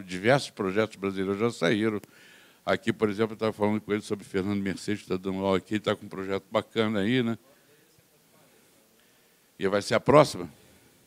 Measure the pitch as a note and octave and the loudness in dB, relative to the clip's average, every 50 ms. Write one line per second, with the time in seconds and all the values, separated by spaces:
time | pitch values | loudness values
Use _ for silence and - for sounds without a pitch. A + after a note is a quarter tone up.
0 | G2 F2+ F#2 F#2 F#2+ A2+ C3+ C#3 - - - - G#2 F#2+ F#2 G#2 A2 G#2 - G2+ | -2 -6 -8 -2 2 4 4 4 2 -2 -6 -4 -4 -2 0 0 -2 -2 -2 -4
1 | F#2+ G2 F#2+ F#2+ F#2+ F#2+ G2 G2 A2+ A#2+ A2+ - D#3+ E3 - G2+ A2 A2+ G#2+ G2 | -6 -4 -2 -2 -2 -2 0 0 0 -2 -2 0 0 2 2 2 2 0 -2 -2
2 | - - - - - - - - - - _ _ - - F#2+ F#2 - - - - | -6 -12 -18 -20 -20 -20 -20 -20 -20 -20 _ _ -4 -2 -2 -2 0 -2 -2 0
3 | A2 G#2 G2 G2+ A2+ G#2 A2 G#2 A2+ A2 G2+ - G#2 G#2 G#2+ G#2+ - - G#2 G#2+ | 0 0 0 0 -2 -2 -2 -2 -2 -2 -2 0 0 0 0 0 -2 -2 -4 -4
4 | - - G#2+ G2+ F2+ - - F#2+ F#2 G2+ G#2 G2+ G2 G2 E2+ - - - G#2 G2 | -4 -4 -8 -8 -6 -4 -4 -2 -2 0 -2 -2 -2 -2 -4 -6 -6 -6 -6 -6
5 | - - F#2 F#2 F#2 G2 F#2+ F#2+ G2 G2 F#2+ F#2 - - G#2+ G#2+ - - G#2 - | -6 -6 -6 -4 -4 -4 -4 -2 0 2 2 0 0 -2 -4 -2 0 0 -2 -2
6 | - G2+ - F#2 F#2+ F#2+ G2 F#2+ - - - A2 G2+ - - A2+ A2 G#2+ A2+ G2+ | -4 -10 -10 -8 -6 -4 -4 -4 -4 -2 -2 -2 -2 -2 0 0 0 0 0 0
7 | F#2+ G#2+ B2+ C3 A#2+ A#2 A2+ - _ _ - _ _ _ _ _ _ _ _ _ | 0 2 2 2 0 0 -2 -6 _ _ -20 _ _ _ _ _ _ _ _ _
8 | _ _ _ _ _ _ _ _ _ _ _ _ _ _ _ _ _ _ _ _ | _ _ _ _ _ _ _ _ _ _ _ _ _ _ _ _ _ _ _ _
9 | _ _ _ _ _ _ _ _ _ _ _ - F#2+ F#2+ G2+ G#2 G2+ - A#2+ G#2+ | _ _ _ _ _ _ _ _ _ _ _ -4 -2 0 0 0 0 2 0 2
10 | - - C3+ D3+ D3 D3 - F#2+ F2 D#2 - - - - - - - - _ _ | 4 6 8 8 8 6 4 -6 -10 -10 -12 -16 -20 -20 -20 -20 -20 -20 _ _
11 | _ | _